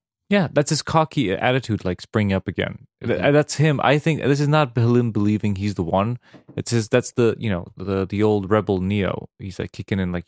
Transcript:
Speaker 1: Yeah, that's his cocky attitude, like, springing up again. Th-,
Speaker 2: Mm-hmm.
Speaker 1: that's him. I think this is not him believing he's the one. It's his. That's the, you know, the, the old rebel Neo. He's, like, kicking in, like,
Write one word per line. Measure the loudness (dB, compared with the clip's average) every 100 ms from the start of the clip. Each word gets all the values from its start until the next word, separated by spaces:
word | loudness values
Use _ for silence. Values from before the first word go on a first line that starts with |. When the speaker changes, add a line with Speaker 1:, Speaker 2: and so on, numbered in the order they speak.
| _ _ _
Speaker 1:
Yeah, | 0 2
that's | 0 0
his | -2
cocky | 0 0 0 0 -2
attitude, | 0 0 0 0 -4 -2
like, | -6
springing | -4 0 2
up | 0 -2
again. | -4 -6 -6 -18 _ -4
Th-, | 0
Speaker 2:
Mm-hmm. | 4
Speaker 1:
that's | 4 2 0
him. | 0 2
I | 2 2
think | 2 0
this | 0 2
is | 2
not | 2 2 2
him | 4 4 2
believing | 0 0 2 0 -2
he's | -4 -2
the |
one. | 0 0 0 -4 -12 -20 -14 -10
It's | -2
his. | -2 0
That's | 0 0
the, | 0 0 0
you | -4
know, | -4 -6 -12
the, | -4 -2 -2
the | 0
old | 2 2 2
rebel | 0 0 -2
Neo. | 0 -2 -2 -4 -12 _
He's, | -14 -10
like, | -12
kicking | -10 -6 -4
in, | -2
like, | -4